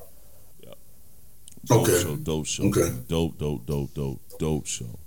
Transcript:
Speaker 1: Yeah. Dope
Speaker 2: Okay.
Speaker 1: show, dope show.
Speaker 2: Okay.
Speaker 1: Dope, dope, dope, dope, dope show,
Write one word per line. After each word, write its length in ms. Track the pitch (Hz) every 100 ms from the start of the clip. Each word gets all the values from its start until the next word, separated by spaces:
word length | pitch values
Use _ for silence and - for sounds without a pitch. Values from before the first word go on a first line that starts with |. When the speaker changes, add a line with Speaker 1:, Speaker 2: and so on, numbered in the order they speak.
| - - - - - -
Speaker 1:
Yeah. 100 | - - - - - - - - - - -
Dope 160 | 117 131
Speaker 2:
Okay. 140 | 117
Speaker 1:
show, 140 | 80 71
dope 300 | 80 78 76
show. 160 | - 101
Speaker 2:
Okay. 260 | - - - -
Speaker 1:
Dope, 300 | 82 82 -
dope, 260 | 76 67 62
dope, 280 | 71 67
dope, 280 | 73 69 - - -
dope 260 | 78 76 -
show, 320 | - 60 -